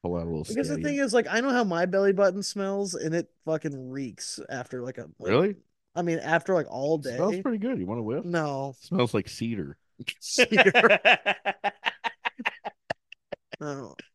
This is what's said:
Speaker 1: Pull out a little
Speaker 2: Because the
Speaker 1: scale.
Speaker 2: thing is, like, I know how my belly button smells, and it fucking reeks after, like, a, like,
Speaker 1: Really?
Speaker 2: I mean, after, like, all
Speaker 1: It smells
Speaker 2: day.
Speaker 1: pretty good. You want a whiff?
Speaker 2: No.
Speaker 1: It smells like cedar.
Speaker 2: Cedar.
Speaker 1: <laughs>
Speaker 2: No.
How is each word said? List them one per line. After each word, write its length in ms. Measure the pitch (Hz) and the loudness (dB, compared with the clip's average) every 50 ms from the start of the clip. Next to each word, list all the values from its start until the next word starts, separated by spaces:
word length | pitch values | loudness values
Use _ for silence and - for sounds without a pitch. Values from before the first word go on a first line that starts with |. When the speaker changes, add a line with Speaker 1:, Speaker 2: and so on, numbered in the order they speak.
| - | -4
Speaker 1:
Pull 140 | 90 87 | -2 -2
out 80 | 87 82 | -2 -2
a 40 | 85 | -4
little 160 | 82 78 80 | -4 -4 -4
Speaker 2:
Because 240 | - 220 233 277 262 | -4 -4 -2 -2 -2
the 60 | 294 | -2
Speaker 1:
scale. 100 | - - | -2 -2
Speaker 2:
thing 140 | 294 285 277 | -2 0 0
is, 140 | 277 247 202 | 0 2 2
like, 120 | 240 226 - | 2 2 2
I 120 | 180 226 | 0 0
know 100 | 247 277 | 0 2
how 140 | 254 240 233 | 2 2 2
my 220 | 196 170 170 175 | 2 2 0 0
belly 260 | 185 180 196 196 196 196 | 2 2 4 4 4 4
button 300 | 185 202 190 180 202 190 | 6 4 4 2 0 -6
smells, 520 | - - 208 196 196 196 202 202 190 180 | -6 -6 -4 -4 -2 -2 -2 -4 -4 -4
and 200 | - - 156 160 | -4 -4 0 0
it 160 | 170 160 _ _ _ _ | 0 -2 _ _ _ _
fucking 440 | 156 160 156 - 160 143 135 127 127 | -4 -4 -2 -2 -6 -8 -8 -10 -10
reeks 480 | 131 139 139 120 95 - - - - - - - | -8 -8 -8 -8 -8 -10 -12 -12 -10 -12 -10 -8
after, 320 | - 127 127 - - 127 120 | -8 -8 -8 -8 -8 -8 -8
like, 160 | 127 127 - | -8 -8 -10
a, 100 | 117 78 - _ | -12 -14 -16 _
like, 120 | - - | -2 2
Speaker 1:
Really? 260 | 104 131 175 208 202 - _ _ _ _ _ _ _ | 2 4 4 2 0 -6 _ _ _ _ _ _ _
Speaker 2:
I 60 | 170 175 | -4 -2
mean, 160 | 170 165 165 | -2 -2 -2
after, 340 | - 151 160 170 160 - 190 | 0 2 0 0 2 2 0
like, 120 | 175 131 - | 0 0 -2
all 280 | - 123 135 147 160 156 | -4 -4 0 0 0 0
Speaker 1:
It 160 | 139 135 117 | -2 -6 -4
smells 160 | 127 165 202 202 | 0 0 0 0
Speaker 2:
day. 60 | 185 196 | -2 -2
Speaker 1:
pretty 160 | 269 233 214 | -4 -4 -2
good. 200 | 196 247 269 - | -2 -4 -4 -4
You 80 | 92 | -4
want 120 | 90 110 120 | -4 -4 -4
a 40 | 113 | -4
whiff? 200 | 107 120 151 - | -4 -4 -4 -4
Speaker 2:
No. 520 | 175 175 170 156 147 139 135 135 139 131 _ | -2 -2 -2 0 -2 -2 -4 -6 -8 -10 _
Speaker 1:
It 60 | - | -8
smells 260 | - 175 190 123 117 - | -4 0 2 2 2 2
like 140 | 107 95 - | -2 -2 -2
cedar. 480 | - - 117 117 117 101 80 69 71 _ _ _ _ _ 120 - - _ | -8 -6 -4 -4 -4 -4 -6 -8 -10 _ _ _ _ _ -12 -12 -12 _
Speaker 2:
Cedar. 800 | - - - - 247 - 220 247 247 196 - 247 226 220 202 175 - | -10 -6 2 2 4 4 6 6 6 8 8 6 6 8 6 6 6
Speaker 1:
<laughs> 40 | 226 233 - - 202 190 - _ 208 190 _ - 202 - _ - 226 - - - 226 - _ _ 233 _ - 226 214 - - _ 214 - _ _ _ - _ _ _ - _ _ _ - _ _ _ - - | 6 4 6 4 -2 -4 -2 _ -6 -6 _ -4 -4 -4 _ -6 -6 -6 -4 -8 -8 -8 _ _ -8 _ -6 -8 -8 -8 -8 _ -14 -16 _ _ _ -8 _ _ _ -20 _ _ _ -18 _ _ _ -14 -10
Speaker 2:
No. 360 | 147 147 143 139 131 95 67 - - _ _ | -8 -8 -8 -8 -10 -14 -16 -20 -20 _ _